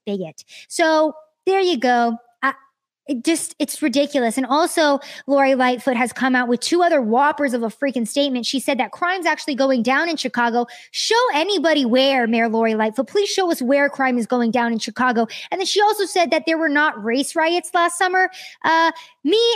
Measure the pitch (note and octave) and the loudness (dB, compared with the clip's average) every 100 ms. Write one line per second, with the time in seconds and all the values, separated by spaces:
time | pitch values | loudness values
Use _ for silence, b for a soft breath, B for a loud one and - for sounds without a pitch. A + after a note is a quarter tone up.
0 | - G3+ D#3+ - B B B - D#4+ D#4 | -8 -6 -8 -12 B B B 0 2 2
1 | D#4 D#4 - _ F4+ F#4+ F4+ C4 B3 A#3+ | 0 -2 -18 _ -2 0 2 0 2 2
2 | A#3 A3+ _ _ C4+ - _ _ _ _ | 0 -2 _ _ -4 -4 _ _ _ _
3 | - B3 D#4+ D#4+ - - C#4+ - D4 C4 | -8 -4 -2 -2 -4 -6 -6 -2 -2 0
4 | C#4+ C#4 A#3 A#3+ A#3+ C#4+ E4+ F4 D4+ C#4 | 0 0 -2 -2 0 0 0 2 2 0
5 | B B - C#4 C4+ C4 B3+ B3 C4+ A#3 | B B 0 2 4 4 2 0 -2 0
6 | A#3+ - C4 B3+ A#3+ A#3+ - F4 F4 D4+ | -2 -2 0 0 0 -2 0 2 4 2
7 | G#3+ A#3+ C#4+ D4+ C#4 A#3+ A3+ - C#4 A#3+ | 2 2 2 0 -2 -2 -4 -4 -4 -2
8 | A3 C#4+ C#4+ B3 A3+ C4+ D4 B3+ G#3+ - | -2 0 0 -2 -4 -4 -2 -2 -4 -4
9 | F4 F#4+ E4 D4+ - B3 C4+ C4 A3+ C#4 | -4 -2 -2 -2 -4 0 0 2 2 0
10 | E4+ D#4 B3 B3 A#3 A#3+ A#3+ B B - | 0 -4 -4 -2 0 0 -4 B B -8
11 | - A4+ B4 D4 F#4 F#4+ D#4+ D4+ A#3+ B3+ | 0 2 2 0 0 0 2 2 2 2
12 | C4+ C4+ A3+ A#3 A3+ A3+ A3+ A3 A3 A3 | 2 2 0 0 0 0 0 0 -2 -2
13 | B3 G4+ G4+ F#4+ F4+ - B3 C#4 C#4+ C#4 | -2 -2 0 0 0 0 0 2 2 0
14 | C4 B3 G#3 B3 A#3 B3 A#3 A3+ - - | 0 0 0 0 2 2 0 -2 -6 -2
15 | B3+ A#3 A3+ B B F4 F#4+ G4 G#4 G#4 | 0 2 -2 B B -6 -2 2 2 2
16 | F#4+ F#4 E4+ D#4+ D#4+ D#4+ D#4+ C#4+ D4+ A3+ | -2 0 2 0 0 0 0 2 0 -2
17 | A3 C4 C4+ E4 D#4+ F4 - F4 E4+ - | -2 -2 -2 -2 0 -2 -2 0 0 0
18 | F#4 F#4 F#4 B B B - D#4+ E4 D#4+ | 0 2 0 B B B 0 2 2 -2
19 | B B C#4 A4 A#4 | B B 0 2 2